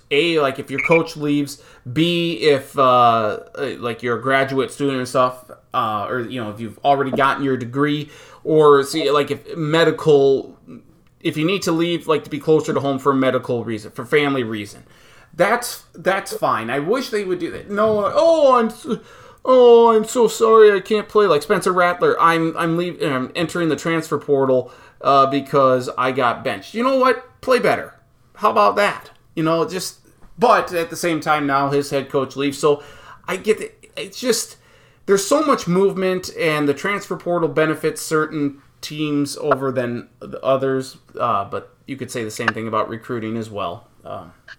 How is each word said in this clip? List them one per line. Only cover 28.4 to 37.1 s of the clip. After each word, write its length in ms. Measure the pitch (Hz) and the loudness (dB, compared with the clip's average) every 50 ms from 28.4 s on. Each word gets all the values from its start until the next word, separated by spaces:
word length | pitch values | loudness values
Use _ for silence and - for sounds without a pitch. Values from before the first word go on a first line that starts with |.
| 214 220 | -2 0
about 280 | 214 214 208 208 214 208 | 2 2 2 2 2 2
that? 340 | 202 190 143 - - - - _ _ _ - | 0 0 -2 -6 -12 -20 -20 _ _ _ -6
You 80 | 170 156 | -4 -2
know, 240 | 160 165 165 160 160 | 0 0 0 -2 -2
just, 300 | 180 185 - - - _ _ _ _ _ - - - 165 | -4 -8 -8 -10 -12 _ _ _ _ _ -20 -20 -4 2
but 340 | 208 247 208 185 - - 180 | 4 4 4 4 2 0 -4
at 160 | 165 165 - | -4 -4 -6
the 60 | 165 | -6
same 240 | - - 175 160 151 | -4 -2 -2 -2 -2
time 260 | 151 160 151 151 143 | -2 0 0 0 0
now 240 | 139 135 139 143 139 | 0 0 0 0 0
his 220 | 143 143 143 - | 0 0 -2 -2
head 180 | 147 139 135 - | -2 -4 -4 -2
coach 260 | - 139 131 131 - | -2 -2 -2 -4 -4
leaves. 220 | 135 143 143 139 - | -4 -4 -4 -2 0
So 240 | 165 151 143 143 - - - - - - - - - - | 2 2 2 0 -2 -10 -20 -20 -20 -20 -20 -16 -12 -10
I 80 | 180 185 | -10 -4
get 240 | 180 214 214 202 | -2 -2 -2 -2
it. 300 | - - - _ - - - | -4 -12 -14 _ -20 -18 -14
It's 240 | 165 156 196 - - | -14 -14 -14 -12 -6
just, 380 | 240 254 220 - - - - - _ _ _ _ _ _ _ _ _ | -2 -2 -2 -2 -4 -8 -14 -20 _ _ _ _ _ _ _ _ _
there's 220 | - 202 196 - - | 0 0 0 2 2
so 160 | 285 302 302 | 0 2 2
much 240 | 294 247 - - 170 | 2 0 0 0 0
movement, 640 | 175 185 196 196 170 190 190 185 185 180 180 - - | 2 2 2 2 0 0 -2 -2 -2 -4 -6 -8 -6
and 320 | - 170 156 151 151 147 143 | -4 -2 0 0 0 0 0
the 60 | 139 | 0
transfer 420 | - - 196 202 190 - - | -2 -2 -4 -4 -6 -6 -8